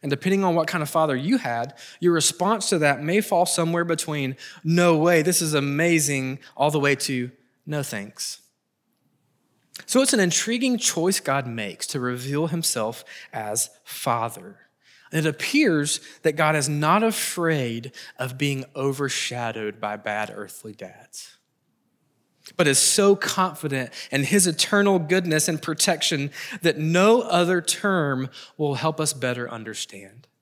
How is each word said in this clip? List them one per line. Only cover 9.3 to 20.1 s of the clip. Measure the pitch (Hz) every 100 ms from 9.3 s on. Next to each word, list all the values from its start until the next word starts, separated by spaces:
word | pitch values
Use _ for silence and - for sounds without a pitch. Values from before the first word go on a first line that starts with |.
| _ _ _ _ - -
So | 254
it's | 269
an | 247
intriguing | 185 165 - 233 262 240
choice | - - 175 196
God | - 135 123
makes | 113 104 - -
to | 143
reveal | 123 123 131 143 160
himself | 170 160 127 110 117 - - -
as | 113 107 110 - _
father. | - - - 117 113 110 92 98 _ _ _ - _
And | 156 156
it |
appears | 147 - 285 285 156 143 - - -
that | 160 147
God | 156 156
is | 139
not | 147 151 190
afraid | 226 214 - - 165 156 123 113 127 - - -
of | 131 127
being | 143 135 131 -
overshadowed | 139 135 143 - - 123 117 110 107 104
by | 107 104
bad | 107